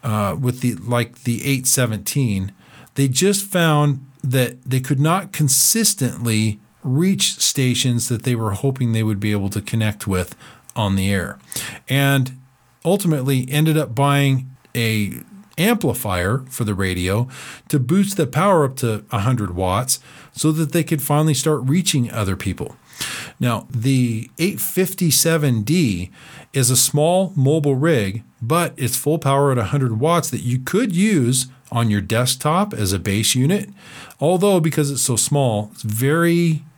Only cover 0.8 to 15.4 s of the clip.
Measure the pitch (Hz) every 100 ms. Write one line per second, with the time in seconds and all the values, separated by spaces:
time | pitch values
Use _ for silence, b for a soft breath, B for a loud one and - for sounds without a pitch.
0.8 | 101 120 117 - - 117 139 135 131 -
1.8 | 123 107 - 143 127 98 95 - B B
2.8 | B - 139 127 185 196 - 185 165 151
3.8 | 147 135 - _ 135 131 120 127 - 131
4.8 | 127 139 151 180 175 - 147 - - 226
5.8 | 214 - 127 - 117 107 110 104 _ _
6.8 | 151 131 185 196 - - - - 127 120
7.8 | 131 120 - 117 127 120 110 101 139 131
8.8 | 120 110 110 104 107 104 98 104 - 113
9.8 | 107 104 - 92 90 - B B B -
10.8 | 104 98 95 98 87 - B B B B
11.8 | - 135 139 139 131 - - _ _ _
12.8 | 165 196 180 151 127 135 127 147 160 156
13.8 | 143 117 139 143 139 135 131 - _ 127
14.8 | 113 110 101 64 - -